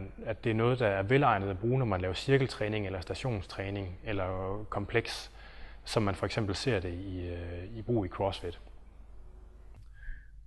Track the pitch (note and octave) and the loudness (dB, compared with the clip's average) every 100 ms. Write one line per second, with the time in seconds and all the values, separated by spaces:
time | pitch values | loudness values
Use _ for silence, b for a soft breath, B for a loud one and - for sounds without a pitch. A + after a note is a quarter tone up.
0 | G2 - A2+ G#2+ A#2+ A2 A#2 B2+ A2+ G2 | -6 -6 -6 -2 2 4 6 6 4 4
1 | G2 C3+ C#3 G#2 G2 F#2+ A2+ C3 A#2+ F#2 | 6 6 6 6 2 0 2 4 4 2
2 | F#2 F#2 - C3+ C3 - G#2+ G#2+ G2 F#2+ | 2 0 4 4 4 0 0 0 0 -2
3 | F2 - C3 G#2+ - - G2 G2+ F#2+ F2+ | -4 -4 -2 -2 -2 -6 -4 -2 -4 -6
4 | - G2+ F#2 F#2+ F#2+ G#2 A2 - G2+ A#2 | -2 0 0 0 -2 -2 -4 -4 2 2
5 | - - - B B B B B - - | 0 -4 -10 B B B B B -2 2
6 | G2+ F#2 G2+ - G2+ G2 - G#2+ F2+ F2+ | 2 2 0 0 0 0 2 2 2 -4
7 | G2 F#2 F2 F2 F2 F2 F#2+ A2+ G#2+ A#2+ | -6 -4 -4 -4 -6 -8 -8 -6 0 2
8 | F#2 - G2 F#2 F2 - - - - - | 2 2 0 0 -4 -8 -12 -16 -16 -18
9 | - - - - - - - - - b | -16 -14 -14 -16 -18 -18 -18 -16 -16 b
10 | b b b b | b b b b